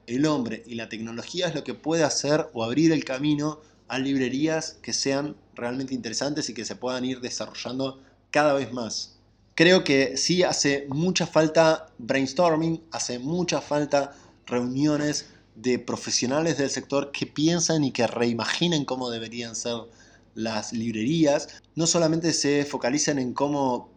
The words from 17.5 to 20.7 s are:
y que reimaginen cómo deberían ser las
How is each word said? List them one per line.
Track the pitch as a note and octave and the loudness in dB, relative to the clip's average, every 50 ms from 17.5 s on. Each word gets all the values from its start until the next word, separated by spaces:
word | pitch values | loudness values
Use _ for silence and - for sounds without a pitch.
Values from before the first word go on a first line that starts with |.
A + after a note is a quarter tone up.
| E3+ F3 E3 - E3 D#3 C#3+ | 2 2 2 2 2 2 2
y | B2+ | 0
que | - - A#2 A2 | 2 2 0 0
reimaginen | - A#2 A#2+ A#2+ A#2 A2+ G#2+ - - - E3+ F3 E3+ D3+ C#3 | 2 2 0 0 0 0 -2 -2 -2 0 0 2 2 0 0
cómo | - C3 C3 B2+ B2 | -2 -4 -4 -4 -6
deberían | A#2 A2+ A2+ A2+ A2+ A#2+ A#2+ A#2 A2+ | -6 -6 -8 -8 -8 -8 -8 -8 -8
ser | A2+ - A#2+ A#2 A#2 A2 A#2 - - - - - - _ _ - | -6 -6 -4 -6 -6 -8 -12 -18 -20 -20 -20 -20 -20 _ _ -10
las | A2 A2 A2+ A2 G#2+ G#2 - | -6 -4 -4 -4 -4 -6 -6